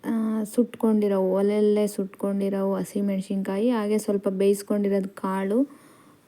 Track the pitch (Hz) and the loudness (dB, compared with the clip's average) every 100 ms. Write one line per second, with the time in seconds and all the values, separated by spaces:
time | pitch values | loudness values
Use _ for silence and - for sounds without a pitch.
0 | - 226 220 220 214 - 233 - 220 214 | -2 -2 0 -2 -2 0 -2 0 2 2
1 | 208 196 190 190 202 208 214 208 208 208 | 2 2 2 2 2 2 4 4 0 -2
2 | 190 - 202 196 196 196 196 190 180 208 | -6 -4 -4 -2 -2 -2 -2 -2 -4 -4
3 | 202 190 190 196 190 196 233 233 208 214 | -2 -2 -2 -4 -2 0 0 0 0 0
4 | 208 202 196 190 196 202 - 208 202 196 | 0 -2 -2 0 2 2 0 0 2 0
5 | 196 - 190 190 196 220 285 - - - | -2 -6 -4 -2 0 0 0 -4 -20 -20
6 | - - | -20 -20